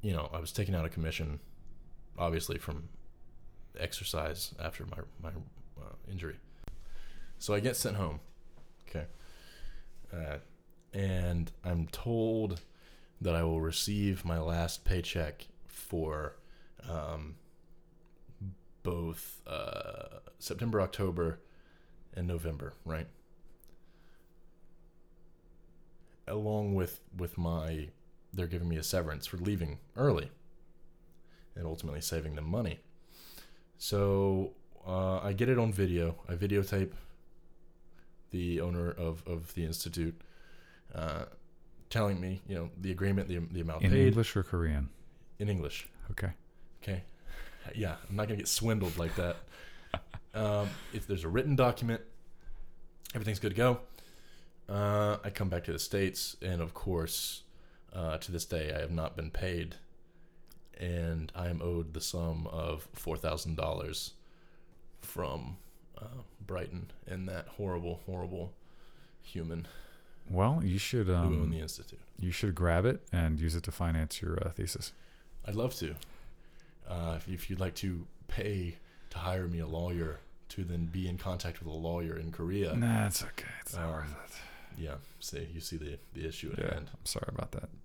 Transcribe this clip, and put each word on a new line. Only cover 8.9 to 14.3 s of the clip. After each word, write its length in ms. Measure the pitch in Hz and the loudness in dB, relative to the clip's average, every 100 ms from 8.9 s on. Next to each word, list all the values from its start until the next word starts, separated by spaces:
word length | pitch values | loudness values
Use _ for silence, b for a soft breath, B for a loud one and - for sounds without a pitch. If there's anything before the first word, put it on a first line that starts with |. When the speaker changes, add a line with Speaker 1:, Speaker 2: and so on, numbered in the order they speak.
| 80 76 B B B B B B B B B - | -6 -4 B B B B B B B B B -8
Speaker 1:
Uh, 260 | 90 78 71 - - - - - | -6 -4 -4 -8 -20 -20 -20 -8
and 580 | 98 98 92 90 85 82 - | 0 2 4 4 4 2 -2
I'm 220 | 90 87 82 | 0 2 2
told 720 | - 117 117 113 113 107 87 B B B B B - | -2 0 4 4 4 2 0 B B B B B -2
that 140 | 87 | 2
I 80 | 82 | 4
will 160 | 82 80 | 6 4
receive 640 | 80 80 - 104 101 92 | 2 2 2 4 4 4
my 140 | 87 | 2